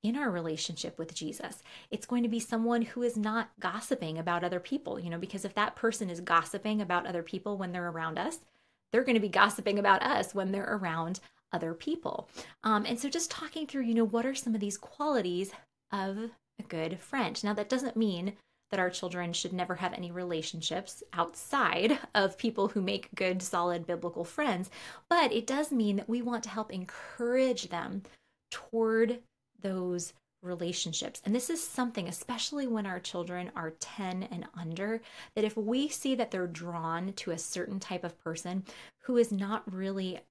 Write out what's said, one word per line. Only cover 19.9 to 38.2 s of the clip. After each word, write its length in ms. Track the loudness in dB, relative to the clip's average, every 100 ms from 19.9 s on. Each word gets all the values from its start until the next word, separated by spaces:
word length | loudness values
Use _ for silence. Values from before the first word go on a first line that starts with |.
any 180 | -2 -6
relationships 880 | -6 -2 -2 -2 -4 -4 -4 -4 -12 -8
outside 840 | -2 -2 -2 -2 2 4 6 6 4 4
of 240 | 4 4 4
people 300 | 0 2 2
who 140 | 2
make 320 | 0 -2 -4
good, 280 | -2 2 2
solid 440 | 0 2 2 0 -2
biblical 380 | -2 -2 -4
friends, 460 | -6 0 2 2 -2 -8 -14 -16 _
but 240 | 4 6
it 140 | 2 0
does 260 | 0 2
mean 240 | 2 4 2
that 120 | 0
we 140 | 0
want 220 | 0 -2
to 60 | -4
help 200 | -6 -4
encourage 1000 | -6 -8 -12 -14 -4 2 4 4 4 -2
them 320 | -4 -4 -6 -8 -20 _ _ _
toward 720 | -12 -4 2 4 6 4 4 -6 _ _ _
those 520 | -2 0 0 -2 -4 -12 _ _
relationships. 800 | -8 -4 -2 -2 -4 -4 -6 -6
And 100 | 0
this 160 | 0 2
is 160 | -2 -2
something, 400 | 0 -2 -2 -4
especially 600 | -6 -4 -4 -2 -2 0
when 200 | 0 -2
our 140 | -4
children 500 | -4 -4 -4 -4 -6 -6
are 160 | -6 -6
ten 420 | -12 -6 -4 -4
and 220 | -6 -8 -8
under, 460 | -8 -6 -4 -2 -4 -6 -18 -8
that 100 | 0
if 120 | 0 2
we 320 | 0 2 2
see 260 | 0 0
that 160 | 2 0
they're 160 | 0 -2
drawn 640 | -4 -6 -4 -2 -2 -2
to 180 | -4 -4
a 60 | -4
certain 420 | -4 -4 -4 -6
type 240 | -4 -4
of 180 | -6 -8